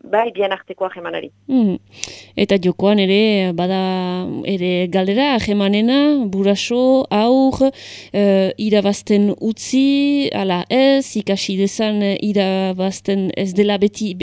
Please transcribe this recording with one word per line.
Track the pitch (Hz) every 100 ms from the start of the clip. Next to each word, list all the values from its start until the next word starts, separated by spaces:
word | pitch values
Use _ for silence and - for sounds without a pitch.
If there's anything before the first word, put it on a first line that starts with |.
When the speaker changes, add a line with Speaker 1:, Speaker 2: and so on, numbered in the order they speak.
Speaker 1:
bai | - 208 233
bien | 190 196
arteko | 190 - 185 185
harremanari. | 185 170 165 160 _ -
Speaker 2:
Mhm. | 262 208 - _ - - - - -
Eta | 202 202
jokoan | 180 - 196 208
ere, | 190 196 220 202 185
bada | 170 180 190 190 185 180 180 185 -
ere | - 196 180 180 180
galdera, | 185 185 208 285
harremanena, | 240 - 202 196 202 226 277 294 285 208
buraso, | 190 196 196 - 240 254 262 -
aur, | 208 233 262 269 - 269 - - - -
eh, | 202 202 190 190 -
irabazten | 214 214 196 202 - 208 202 -
utzi, | 220 220 - 262 277 277 285 285 277
ala | 202 190 175 -
ez, | 254 269 277 269 214
ikasi | 202 196 - 190
dezan, | 196 - 220 208
eh, | 202 196
irabazten, | 214 202 190 190 190 185 190 190 - 196 185 -
ez | 196
dela | 180 208 202
beti | 202 - 214 180